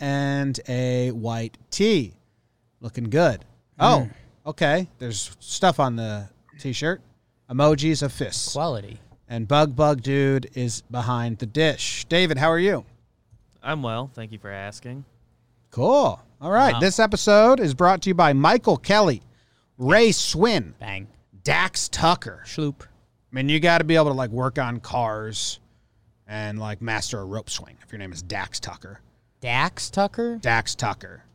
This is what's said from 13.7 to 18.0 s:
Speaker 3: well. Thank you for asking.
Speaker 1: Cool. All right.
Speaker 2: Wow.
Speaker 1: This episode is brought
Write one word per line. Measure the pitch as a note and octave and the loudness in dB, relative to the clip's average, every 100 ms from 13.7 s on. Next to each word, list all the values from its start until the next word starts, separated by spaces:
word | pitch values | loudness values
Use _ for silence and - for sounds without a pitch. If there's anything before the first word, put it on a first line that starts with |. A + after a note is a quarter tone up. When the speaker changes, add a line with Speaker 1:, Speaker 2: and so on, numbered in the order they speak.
| D#3 | -6
Speaker 3:
well. | A#2 A2+ C3+ | -4 -6 -8
Thank | A#2+ A2 | -12 -16
you | G#2 | -14
for | G2+ | -14
asking. | G2 G2+ G#2+ B2 C3+ - _ _ _ _ _ _ | -12 -12 -14 -16 -16 -18 _ _ _ _ _ _
Speaker 1:
Cool. | A#2 E3+ C#4+ G3 E2+ _ _ | -2 2 2 2 -2 _ _
All | D#3 | -2
right. | A3 C4+ | 2 4
Speaker 2:
Wow. | A#2+ | 4
Speaker 1:
This | F#3+ A3+ | 2 2
episode | G#3+ G#3 G#3+ G#3 A#3 C4 | 0 2 4 8 8 6
is | E3+ | 2
brought | C3 F3+ F#3+ | 4 4 4